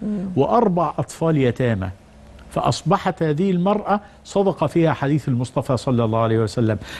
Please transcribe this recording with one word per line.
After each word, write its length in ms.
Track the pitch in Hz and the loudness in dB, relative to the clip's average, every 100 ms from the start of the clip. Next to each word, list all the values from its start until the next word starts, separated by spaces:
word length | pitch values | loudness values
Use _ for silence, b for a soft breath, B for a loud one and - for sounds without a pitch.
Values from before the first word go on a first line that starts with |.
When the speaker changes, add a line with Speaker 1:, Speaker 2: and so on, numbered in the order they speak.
Speaker 1:
مم. 240 | 208 208 190 175 | -6 -6 -4 0
Speaker 2:
وأربع 560 | 139 226 214 175 151 - | 2 2 2 2 -2 -4
أطفال 380 | - - 165 151 | -8 -2 0 2
يتامى، 520 | 123 113 123 101 95 - - - - - - | 2 2 0 0 -4 -10 -20 -20 -20 -20 -6
فأصبحت 720 | - 139 - 160 185 190 160 | -2 -2 -2 0 0 0 -2
هذه 280 | 160 151 196 | -2 0 0
المرأة 500 | 175 185 208 196 208 B B | 2 2 0 0 -4 B B
صدق 420 | - 202 196 - 147 | -4 0 0 0 0
فيها 260 | 170 160 | 2 2
حديث 360 | 131 139 147 - | 2 0 0 0
المصطفى 480 | 123 127 143 127 123 | -2 -2 -4 -2 -2
صلى 280 | - 120 | 0 0
الله 140 | 113 113 | 2 2
عليه 200 | 113 113 | 2 2
وسلم: 400 | 110 - 110 104 B B | 0 0 0 0 B B